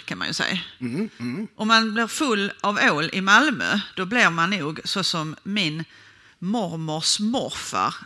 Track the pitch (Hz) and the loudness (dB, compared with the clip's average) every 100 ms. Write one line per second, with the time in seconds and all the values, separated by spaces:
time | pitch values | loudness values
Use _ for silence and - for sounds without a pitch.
0 | - 92 82 - - 180 - - 127 135 | -4 -6 -4 -2 0 -2 -6 -8 -4 -4
1 | 214 - - 180 220 - 220 226 220 214 | -4 -6 -6 -6 -8 -4 2 4 4 0
2 | 226 - 294 208 196 - 202 208 262 151 | -2 0 0 2 0 -2 -2 2 2 2
3 | 160 - 190 208 302 214 85 202 - - | 0 0 4 6 6 2 0 0 -2 -6
4 | 185 240 196 165 165 202 147 156 - 196 | -2 2 4 4 2 0 -4 -6 -4 -2
5 | 180 170 156 147 185 208 170 156 160 - | -2 -2 -4 -8 -4 -2 0 -2 -8 -14
6 | - - - _ 175 233 185 165 160 156 | -20 -20 -20 _ -2 0 -2 -2 -4 0
7 | 165 - 214 247 135 - - 98 104 - | 0 2 2 0 -2 -4 -4 0 0 -2